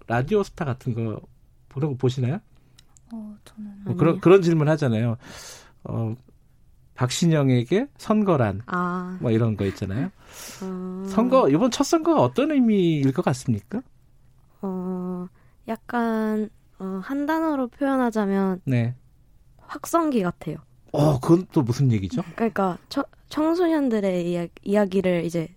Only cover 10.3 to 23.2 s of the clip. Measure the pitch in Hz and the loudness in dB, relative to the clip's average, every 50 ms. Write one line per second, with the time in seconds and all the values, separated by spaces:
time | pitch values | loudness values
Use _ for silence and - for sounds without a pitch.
10.3 | - - - - - - 196 190 185 185 185 185 185 185 190 196 190 208 214 - | -20 -18 -18 -18 -14 -12 -10 -10 -8 -8 -8 -10 -10 -10 -10 -2 0 0 2 4
11.3 | 254 262 220 139 139 170 240 247 - - 277 - - 330 311 339 320 277 - 120 | 4 4 4 4 4 2 2 0 0 -2 -2 0 0 0 2 2 4 4 4 2
12.3 | - - 277 320 302 269 247 226 208 196 175 170 160 147 135 135 131 - - - | 2 0 0 2 2 2 4 4 4 4 4 4 2 2 2 2 0 0 0 -2
13.3 | 131 - - - 110 101 - _ - 247 - - _ - _ _ _ _ - - | -2 -2 -2 -2 -2 -2 -4 _ -8 -8 -8 -10 _ -20 _ _ _ _ -20 -20
14.3 | _ _ _ _ _ _ - 196 185 185 180 185 185 180 180 180 180 180 180 185 | _ _ _ _ _ _ -8 -6 -6 -6 -6 -6 -6 -6 -6 -6 -6 -8 -10 -12
15.3 | - _ _ - _ _ _ - 226 - - - - 240 233 226 220 220 220 214 | -16 _ _ -20 _ _ _ -10 -10 -10 -8 -6 -4 -2 -2 0 -2 -2 -2 -2
16.3 | 214 214 214 208 - _ _ _ _ - 190 190 190 190 190 - 277 285 285 294 | -2 -2 -4 -6 -10 _ _ _ _ -12 -10 -8 -8 -8 -8 -6 -6 -4 -2 -2
17.3 | 320 320 330 320 294 269 254 233 - - 285 269 269 262 247 233 226 220 208 196 | -2 0 0 -2 -2 -2 -4 -6 -4 -4 -2 0 0 0 0 0 0 -2 0 0
18.3 | 196 196 196 190 185 180 - 135 127 120 117 117 127 - _ _ _ _ _ _ | 0 0 0 0 -2 -4 -2 -2 0 0 0 -2 -4 -8 _ _ _ _ _ _
19.3 | _ _ _ _ _ - - - - - - - - 339 330 302 262 226 180 175 | _ _ _ _ _ -20 -18 -16 -14 -14 -6 -2 0 0 2 2 0 0 0 0
20.3 | - - - 160 151 - - _ _ _ _ - - 147 147 156 143 127 - 160 | -4 -6 -10 -10 -10 -10 -14 _ _ _ _ -6 0 2 4 4 2 2 4 4
21.3 | 165 180 180 - - 165 131 110 120 - 143 127 113 104 98 90 254 233 - 165 | 4 4 4 0 0 0 0 2 0 2 4 4 4 2 0 -2 -4 -4 -6 -6
22.3 | - - 233 220 - - 196 185 170 - - _ - 285 - - _ - | -4 -2 -2 -2 0 0 -2 -2 -2 -6 -12 _ -4 -4 -4 -4 _ -20